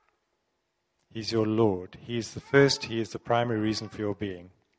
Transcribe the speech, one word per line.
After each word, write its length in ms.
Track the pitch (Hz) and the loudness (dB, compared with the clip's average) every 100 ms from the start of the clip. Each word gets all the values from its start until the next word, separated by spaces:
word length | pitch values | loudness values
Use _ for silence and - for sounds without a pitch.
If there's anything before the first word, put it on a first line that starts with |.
| _ _ _ _ _ _ _ _ _ _ _ | _ _ _ _ _ _ _ _ _ _ _
He's 220 | 113 110 | -12 -4
your 160 | 113 107 | 0 2
Lord. 500 | 110 113 92 92 - | 4 2 2 -6 -16
He 160 | - 117 | -8 -6
is 160 | 107 | -6
the 80 | - | -10
first, 420 | - 139 139 - - | 2 6 6 4 -2
he 140 | 117 | -4
is 120 | 107 | -4
the 80 | - | -6
primary 420 | - 117 120 110 | 0 0 2 0
reason 260 | 107 104 107 | 0 -2 -6
for 140 | - | -6
your 140 | 104 98 | -4 -4
being. 340 | 104 90 90 _ _ | -6 -8 -14 _ _